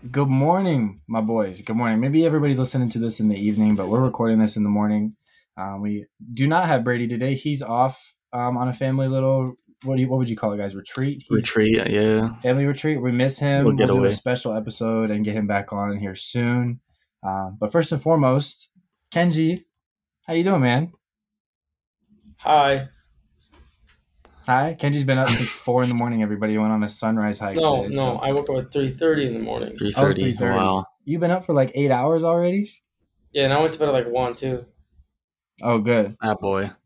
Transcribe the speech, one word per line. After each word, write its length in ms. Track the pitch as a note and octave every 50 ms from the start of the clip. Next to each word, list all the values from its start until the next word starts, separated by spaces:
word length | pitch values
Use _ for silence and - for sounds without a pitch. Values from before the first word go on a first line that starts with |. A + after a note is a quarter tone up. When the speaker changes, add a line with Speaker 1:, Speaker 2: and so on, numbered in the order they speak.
| - B2
Speaker 1:
Good 180 | B2 C#3+ C#3+ C3+
morning, 720 | C3 C3 C#3 D#3 F3 F#3+ G3 F#3 D#3 C3 A2 G#2 F#2+ - -
my 140 | - A2+ A2+
boys. 400 | A2 G#2+ A#2 A2+ G#2+ F#2+ F#2 F#2 G2
Good 140 | - A2
morning. 240 | A2+ A#2+ A#2 A2 G#2+
Maybe 260 | B2 C3+ C#3+ D#3+ E3
everybody's 320 | E3 D3+ D#3 D3 D3 C#3 B2+
listening 300 | C3 B2+ - C3 B2 A#2
to 80 | - A#2
this 220 | A2+ A#2 A2 -
in 80 | G#2+ G#2+
the 100 | G#2 G2
evening, 380 | G#2 G#2 G#2 G#2+ G#2+ G#2+ G#2+
but 120 | G2 F#2+ F#2
we're 120 | G#2+ A#2+ C3
recording 360 | B2+ - - A#2 A2+ A2+ A2
this 180 | A2 G#2+ -
in 80 | A2 G#2
the 40 | G#2
morning. 460 | G#2 G#2 G#2 G#2+ G#2+ G#2+ G#2 A2 G#2+ _ _ _ _ _ _ _ _
Um, 240 | F#2 F#2+ G2 G2 G2
we 260 | G2+ G#2 G#2 G#2 G#2 _ _ _ G#2+ A2+ A#2+
do 140 | A#2 C3+ C#3+
not 180 | D#3+ F3 F#3
have 160 | D#3+ D3+ B2+ A#2
Brady 240 | B2 B2 A#2+ A#2+
today. 280 | A2+ A#2+ A2 B2+ C3+ C#3
He's 260 | C3 - D3+ D3 C3+ C3+
off, 500 | A2+ A#2 A#2+ B2+ C3+ C3 - - - _ _ _ _ -
um, 240 | B2 B2 B2 B2
on 120 | A#2+ B2+ B2+
a 60 | B2
family 320 | - C#3 C3 C3 C3+ C3+
little, 480 | C3 C3 C3+ C3 C3 C3 C3 C3 B2+ B2 _ _ _ _ _ -
what 100 | C3 C3+
do 60 | C3 B2+
you, 60 | B2
what 100 | C3 C3
would 100 | B2+ A#2+
you 80 | A2+
call 160 | A2 - G#2+ G2+
it, 60 | G#2
guys? 160 | G2+ G2 F#2+
Retreat? 480 | G2 G2 - - C3 C3 C#3 C#3+ C3+ - _
He's 80 | -
Speaker 2:
Retreat, 520 | G#2+ G#2+ - - A2+ G#2+ G#2+ A2 A2 G2+ -
yeah. 460 | - G#2 G#2+ A2 G#2+ A2 A2 A#2 A#2 A2+
Speaker 1:
Family 260 | - B2 B2+ C#3 C#3
retreat. 340 | C#3+ C#3+ C#3 - D#3 D#3 C3+
We 120 | A#2+ B2+ A#2+
miss 260 | B2 B2+ C3+ C3+ -
him. 260 | C#3+ C#3+ C#3 C#3 C#3
Speaker 2:
We'll 100 | A#2 G2+
get 120 | - G#2+
Speaker 1:
We'll 100 | G2 G2 G2
do 40 | G2
a 40 |
Speaker 2:
away. 60 | G2 G#2
Speaker 1:
special 420 | G#2+ - B2+ B2 B2 - A#2+ G#2+
episode 560 | A2 G#2+ A2+ A2 - A#2 A2+ A2+ A2 A2 G#2+ G#2+
and 120 | G#2 G#2+
get 100 | G#2+ G#2
him 120 | A2 G#2
back 260 | G2+ G#2 G2+ G2 - G#2+
on 240 | G2+ G2+ G2+ G2+
here 200 | G2+ G#2 G2 F#2+
soon. 640 | G2 - - - B2 A#2+ A#2+ B2 B2 B2 A#2+ A#2+ B2 _ _ _ _ _ _ _ _ -
Um, 320 | F#2+ F#2+ G2 F#2+ F#2+ F#2+ A2
but 100 | - -
first 220 | - E3+ E3 - E3
and 100 | C#3 -
foremost, 680 | D#3 E3 D#3+ C#3 B2+ B2+ C#3 C#3+ - - - - _ _ _ _ _ _ _ _ _ -
Kenji, 520 | E3+ F3 F3 D#3+ D#3 D#3+ D#3+ F3 F3+ - _ _ _ _ _ _ _ _ _ _ _ _
how 80 | - E3
you 80 | E3 F3
doing, 200 | F#3+ G3 E3 C3
man? 300 | B2 - C3 D#3+ F3 - _ _ _ _ _ _ _ _ _ _ _ _ _ _ _ _ _ _ _ _ _ _ _ _ _ _ - - _
Speaker 3:
Hi. 500 | - - D3+ D3+ C#3+ C#3 C#3 C3+ C3+ C3+ _ _ _ _ _ _ _ _ _ _ _ _ _ _ _ _ _ _ _ _ _ _ _ _ _ _ _ - _ _ -
Speaker 1:
Hi. 300 | - B2 C3 C3+ D#3+ E3 -
Kenji's 240 | - C#3+ C#3+ D3 C#3
been 140 | C3 C3+ C3
up 100 | C3+ C3
since 200 | A#2+ A2+ B2 G#2+
Speaker 3:
<laughs> 140 | - - -
Speaker 1:
four 200 | - A#2+ B2+ B2
in 40 | B2
the 60 | B2
morning, 260 | A#2 A#2+ A#2+ A#2+ A2+ A2
everybody. 340 | G#2 G#2+ G2+ G#2+ G#2+ G#2+ G#2+
Went 140 | G#2+ G#2+ A2
on 100 | G#2+ G#2
a 60 | G#2
sunrise 500 | - - - A2 A2+ A2 G#2 G#2+ G2+ -
hike 160 | A2 G2 G2
Speaker 3:
No, 280 | D#3+ D#3+ D#3 C#3+ B2+ B2
Speaker 1:
today, 100 | B2+ C#3
Speaker 3:
no, 60 | C#3 C3+
Speaker 1:
so. 140 | B2+ A#2
Speaker 3:
I 160 | - - C3+ C#3
woke 180 | C#3+ C#3+ C#3+
up 60 | C#3
at 160 | C3 B2+ - -
three 180 | C#3+ C3+ C3
thirty 340 | C3 - E3 D#3+ D#3+ D3 C#3
in 80 | B2+ A#2
the 40 | A2+
morning. 340 | A2 A2 A#2 A#2 A#2+ A2 -
Speaker 2:
Three 160 | - - G#2 G2+
thirty. 300 | - - G2 F#2+ F#2 F#2+
Speaker 1:
Oh, 20 |
three 120 | B2+ A#2
thirty. 200 | G2+ G2+ F#2+ F#2+
Speaker 2:
Wow. 280 | F#2+ F#2+ F#2+ F#2+ F#2+ F#2+ - _ _ _
Speaker 1:
You've 160 | - D3+ E3+
been 100 | E3+ E3+
up 140 | F3 F#3 F3+
for, 60 | - E3
like, 180 | C#3+ C3 C3 -
eight 160 | C#3 C#3+ C#3 C3
hours 320 | A#2+ B2+ D3 E3 E3 D#3+
already? 440 | E3 E3+ E3+ F3 F3 F3+ G3 G#3 G#3 - _ _ _ _ _ _ _ _ _ _ _ _
Speaker 3:
Yeah, 120 | C#3+ C#3
and 80 | C3+ C#3
I 80 | D3
went 120 | D#3 D#3+ D#3+
to 40 | D#3
bed 100 | D3+ D3
at, 60 | C3+
like, 140 | B2+ A#2 A#2+
one, 240 | A#2+ B2+ B2+ B2 A#2+
too. 300 | - C#3 C3+ B2+ B2 A#2+ - _ _ _ _ _ _ - _ _ _ _ _ _ _ _ _ _ _ -
Speaker 1:
Oh, 160 | A#2+ A#2+ A2+
good. 380 | G#2 A#2 A#2+ A2+ G#2 G2 A2 _
Speaker 2:
Ah, 140 | - A2 G#2+
boy. 380 | G2 - G2 G2 F#2+ G2 G#2+ - _ _